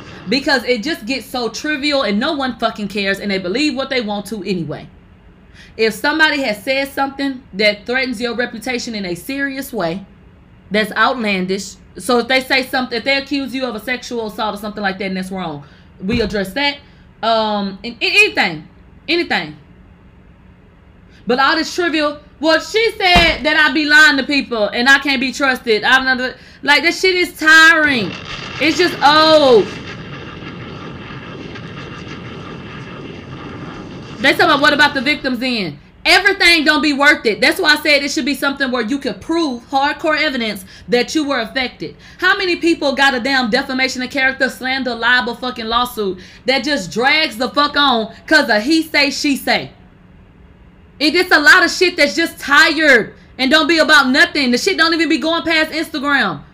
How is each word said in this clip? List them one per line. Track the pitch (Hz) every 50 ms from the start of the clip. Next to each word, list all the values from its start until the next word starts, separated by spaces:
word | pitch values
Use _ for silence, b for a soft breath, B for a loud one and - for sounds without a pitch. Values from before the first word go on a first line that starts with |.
| - B B B B 180
because | 220 277 269 302 285 254 214
it | 254 247 240 202
just | 285 339 339 -
gets | 208 269 254 208
so | - - 254 240 220
trivial | 220 - - 302 302 277 262 294 285 277 269
and | 208 202 202
no | 254 311 330
one | 277 269 254 240 -
fucking | - 226 196 - 208 190
cares | - 214 196 196 196 196
and | - 202
they | 196 190
believe | 190 175 190 254 302 302 254
what | 254 269 262
they | 269 254
want | 240 208 208 202 202 202
to | 226 214 170
anyway. | 202 196 180 160 143 151 113 90 - - - - - - - - - - - - B B B B B B
If | - 220 220 208
somebody | - - 285 302 311 311 311 285 294 269
has | 240 208 208 -
said | 277 262 269 277 277
something | - - 277 269 269 - 277 277 269 247 - - -
that | 185 214 208 208 208 -
threatens | - 240 262 262 262 247 196
your | 240 240 233
reputation | 214 247 233 - 226 - 262 254 240 240 247 226
in | 208 196
a | 180 175
serious | 170 175 - 269 277 277 277 269 269 269 269 -
way, | 220 175 165 165 202 202 - - - - - - - - _ - - - -
that's | 190 208 214 - -
outlandish. | - 220 247 269 254 220 208 202 185 180 180 190 202 196 - - - - - - -
So | 185 - 247 240
if | 240 240
they | 262 269
say | 262 - 285 262 254
something, | 262 - 262 254 247 240 226
if | 220
they | 269 269 277
accuse | 269 - 294 277 277 240 220
you | 269 262
of | 247 220
a | 214
sexual | 208 - 254 240 - - 254 233 226 214
assault | 202 - 226 214 202
or | 202
something | 220 214 202 214
like | 208 190 190 190
that | 208
and | 190 190 185
that's | 185 185
wrong, | 196 185 185 165 151 143 143 B B B B B B -
we | - 185 240 233
address | 220 202 208 208 190 190 -
that. | 277 285 285 277 - b b b b b b b -
Um, | - 226 226 220 220 214 208 208 196 196 190 190 -
in, | 233 240
in | -
anything, | 320 370 339 403 415 392 - - 233 190 165 151 156 - - - - - - - - -
anything. | 311 349 339 - 240 196 170 151 151 - - - - - - - - - - - - - - - - - - - - _ - - - - - - - - - b b b b -
But | 240 262
all | 269 269 320
this | 320 311 - -
trivial, | - 349 339 277 320 302 294 294 - - - - -
well, | 269 320 320 320
she | 311 - - 427 466 440
said | - - 415 370 359 349 339 330 302 - 247
that | 302 302 320
I | 302 294 262
be | 320 302
lying | 294 294 302 311 302 285 277
to | 254
people | 277 294 277 269 - 240 226 208 202
and | - 240 240 269
I | 277 277
can't | - 302 277 254
be | 262 262 240
trusted. | - 294 269 254 240 - 240 214 214 -
I | 220 247 262 262
don't | 262 262 247
know, | 254 247 - B B B B B
like, | B 277 294 294 269
that | 339 330
shit | - - 381 370
is | 359 359 - - -
tiring. | 302 311 320 320 320 320 339 320 302 294 277 240 202 165 - - - - - - - - - -
It's | - 311 311 302
just | 359 330 - - -
old. | 277 294 311 311 320 311 311 294 262 247 214 180 - - - - - - - - - - - - - - - - - - - - - - - - - - - - - - - - - - - - - - - - - - - - - - - - - - - - - - - - - - - - - - - - - - - - - - - - - - - - - - - - - - - - - - - - - - -
They | 226 269
talking | 320 - 381
about | 339 302 269
what | 285 302 294
about | 269 302 285 285
the | 277
victims | 233 277 302 294 294 277 254 220
then? | 247 262 247 226 190 165 139 B B B B - -
Everything | 294 330 370 370 403 381 381 381 349 339 330 285
don't | 311 311 302
be | 277 311 285
worth | 262 277 285 302 294 -
it. | 233 202 202
That's | 226 285 320 -
why | 370 311 302
I | 294
said | 302 320 294 277 277
it | 285
should | 277 311 269
be | 294 285
something | 269 302 285 277 - 277 262
where | 247 254 226
you | 208 277 277
could | - 254 196 -
prove | - - 330 339 339 294 247 233 - -
hardcore | - 269 277 294 302 294 - 320 302 294
evidence | 302 311 269 262 226 214 202 190 - B B B B B
that | 190 247 240 240 -
you | 311 302 277
were | 269 247
affected. | 226 202 - 269 254 240 - - - - - B B B B B
How | - 370 392 403
many | 392 359 339 -
people | - 339 330 330 311 285 262
got | 240 269 277 262
a | 247
damn | 214 269 277 262 254 226
defamation | 202 254 269 269 262 254 262 262 254 247
of | 254 247
character, | - 277 262 269 262 262 277 254
slander, | - - 240 254 262 269 262 254 240
libel | 226 226 233 247 247 202 233 233
fucking | 233 - 254 247 247 226
lawsuit | 220 233 240 247 247 - 226 208 196 90 B B B B B B
that | - 262 269 220
just | 294 294 269 190 160
drags | 143 208 247 269 294 311 311 311 226 214
the | 254 247
fuck | - 285 294 294 294 294
on | 285 277 247 226 220 - B B B -
'cause | 311 302 277 220
of | 226 208 214
he | 262 330 320 311
say, | 311 - 302 285 285
she | 277 - - 294 277 240
say? | - - 226 185 135 127 - - - - - - - - - - - - - - - - - - - - - - - - - -
It | 269 311
gets | 285 349 359 359 370
a | 311
lot | 294 302 330 370 339
of | 320
shit | - - 370 359 349 330
that's | 294 285 -
just | 294 330 320 - -
tired | - 262 277 294 320 330 302 294 320 302 269 226 190 - B B B B B B
and | 247 269
don't | 277 320 320 285
be | 339 320
about | 302 - 311 294 277 254
nothing. | 254 294 339 339 - 320 277 247
The | 240 240
shit | - 381 381 277
don't | 330 330 330
even | 311 330 285
be | 320 269
going | 247 320 330 330 330
past | 320 330 311 311 311
Instagram. | - 311 330 320 - 302 254 285 285 269 226 190 160 143 - -